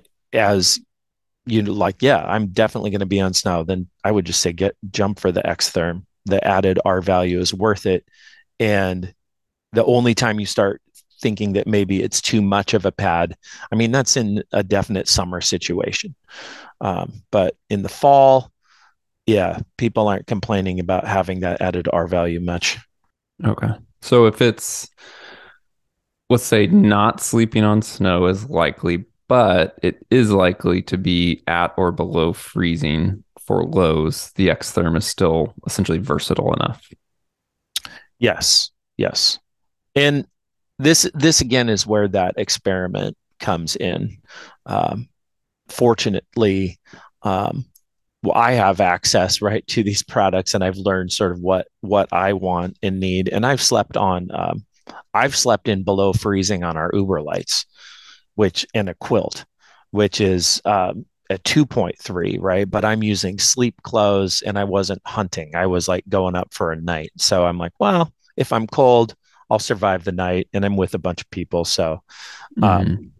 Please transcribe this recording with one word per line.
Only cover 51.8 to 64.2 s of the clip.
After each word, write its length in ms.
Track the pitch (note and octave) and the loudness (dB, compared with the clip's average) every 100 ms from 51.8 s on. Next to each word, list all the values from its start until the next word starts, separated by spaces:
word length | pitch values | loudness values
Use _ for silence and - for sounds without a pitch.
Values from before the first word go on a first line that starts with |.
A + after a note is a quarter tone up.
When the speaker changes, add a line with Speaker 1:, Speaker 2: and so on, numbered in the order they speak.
| G2 G2+ F#2 | 0 2 2
Speaker 1:
I 220 | F2 G2 | 2 0
want 440 | F#2+ F#2 F2 F2+ - | 0 -2 -2 -4 -4
and 160 | G2+ F#2+ | -4 -2
need. 300 | F#2+ F#2 F#2+ | -2 -2 -2
And 160 | G2+ B2 | 0 0
I've 160 | C3+ | 0
slept 340 | - A2+ G2+ - | 2 0 0 -2
on, 320 | G2 F2+ F2+ | 0 -2 -4
um, 320 | - - G#2 - _ _ - - | -6 -4 -6 -10 _ _ -20 -6
I've 220 | G#2 C3+ - | 0 0 0
slept 340 | B2 G#2 - | 2 0 0
in 140 | G2 | -2
below 280 | F#2 G2 G2 | 0 2 2
freezing 540 | F#2 G#2+ G2 F#2+ F#2+ F2 | 2 0 0 0 -2 -4
on 100 | D#2+ | -2
our 160 | F2 | -2
Uber 280 | G2+ F#2+ E2+ | 0 0 -2
lights, 440 | D2 - - - - _ - - - - _ | -2 -6 -4 -6 -6 _ -20 -20 -20 -20 _
which, 320 | - G2 - - | 0 0 0 -6
in 160 | A2+ G2 | -4 -4
a 60 | - | -6
quilt, 500 | - A2+ - - - _ _ _ _ | 0 0 0 -8 -16 _ _ _ _
which 280 | G2+ G#2 - | 0 0 2
is, 420 | G2 F2+ E2+ - - | 2 2 0 0 0
um, 400 | G2+ F2+ G2+ - _ - | 0 0 -4 -12 _ -8
a 80 | F#2+ | -6
two 280 | - D#3 C#3+ | -2 0 0
point 320 | B2 F2+ - | 0 -4 -6
three, 380 | - F2+ F2+ F#2 | -8 -4 -4 -2
right? 320 | F#2+ F#2 G2 | 0 0 0
But 140 | G#2+ | 0
I'm 180 | G#2+ A2 | 0 0
using 380 | G#2+ G2 F#2+ G2 | 0 0 -2 -2
sleep 420 | - C3 A#2+ - | 0 2 0 -2
clothes 600 | - A2+ G#2 G2+ | -4 2 2 2